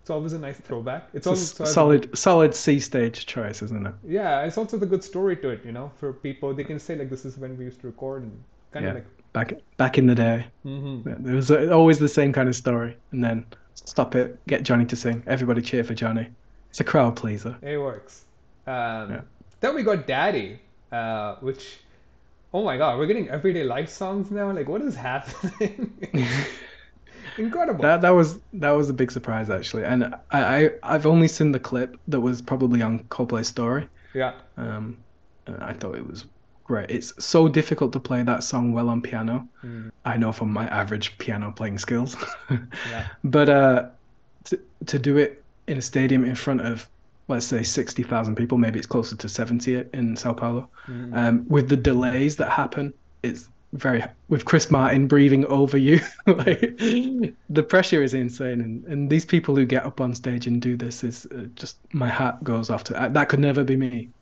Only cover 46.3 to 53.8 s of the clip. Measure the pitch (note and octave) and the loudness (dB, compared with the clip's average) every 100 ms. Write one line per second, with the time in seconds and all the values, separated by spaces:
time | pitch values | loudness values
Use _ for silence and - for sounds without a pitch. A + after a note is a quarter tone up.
46.3 | B2 - C3 A#2 A2+ - _ _ _ - | 0 -2 -2 -2 -6 -10 _ _ _ -6
47.3 | B2+ - A#2+ A#2 - A#2+ - B2 A#2+ A2+ | -4 -2 -2 -2 -4 -4 -4 -2 -2 -2
48.3 | G#2+ A#2+ B2 A2+ A2 - B2 A2+ A2 G#2 | -2 0 2 2 0 -2 -2 -2 -6 -10
49.3 | - A#2 A#2 B2+ B2+ B2 C3+ A#2 A2 B2 | -6 -2 -2 -2 -4 -4 -4 -4 -2 -4
50.3 | A#2+ A#2+ A#2+ C3 - - A#2+ B2 A#2+ A#2+ | -4 -4 -4 -8 -18 -14 -12 -6 0 2
51.3 | A#2 - D3 B2+ C3+ B2 B2 B2+ B2+ C#3+ | 2 4 2 4 2 4 2 2 2 0
52.3 | D3 C3 - C#3+ - C#3+ - _ _ B2 | 0 0 0 0 -4 -6 -8 _ _ -8
53.3 | - - _ _ C#3 | -8 -14 _ _ -6